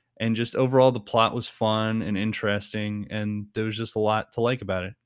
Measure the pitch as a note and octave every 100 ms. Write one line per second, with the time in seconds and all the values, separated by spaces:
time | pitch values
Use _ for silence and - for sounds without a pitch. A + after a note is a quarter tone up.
0 | _ - A2+ A2 A#2 - C3 C3 C3 B2
1 | G2+ A#2 A2+ A#2+ A2+ - A2 A2 A2 A2
2 | F#2 G2 G#2+ G#2+ G#2+ G2+ G2+ G#2+ G#2 G#2
3 | G2+ G#2+ G#2 G#2 G#2 - A2 G#2+ A2+ A2
4 | G#2+ G#2+ A2 - A#2 B2+ G2 F#2+ F2+ -